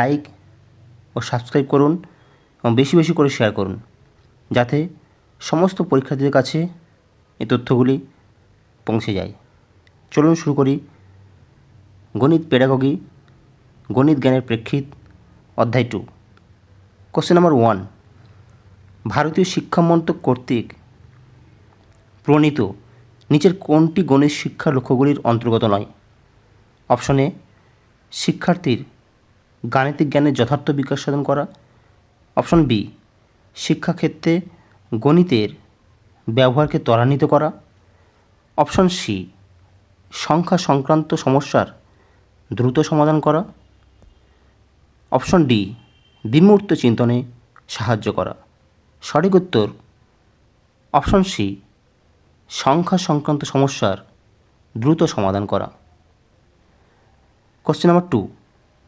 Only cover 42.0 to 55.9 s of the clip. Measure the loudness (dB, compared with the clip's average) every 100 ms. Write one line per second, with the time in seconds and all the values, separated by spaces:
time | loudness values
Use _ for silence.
42 | _ _ _ _ -14 -4 -2 0 0 0
43 | 2 2 0 0 -2 -14 _ _ _ _
44 | -20 _ _ _ _ _ _ _ _ _
45 | -4 -4 2 2 4 0 -2 -10 _ _
46 | _ _ -2 4 6 4 2 0 0 2
47 | 0 0 -4 -16 _ _ -18 -8 -4 -2
48 | -2 -4 -6 -8 _ _ _ _ _ _
49 | -4 0 4 2 2 -2 -2 -6 _ _
50 | _ _ _ _ _ _ _ _ -4 -2
51 | 2 0 0 -4 -6 -6 _ _ _ _
52 | _ _ _ _ _ -4 0 0 0 -2
53 | 0 -2 -2 -4 -2 0 0 0 -4 -4
54 | -12 _ _ _ _ _ _ -4 0 0
55 | 0 0 -2 -2 -2 -4 -6 -14 _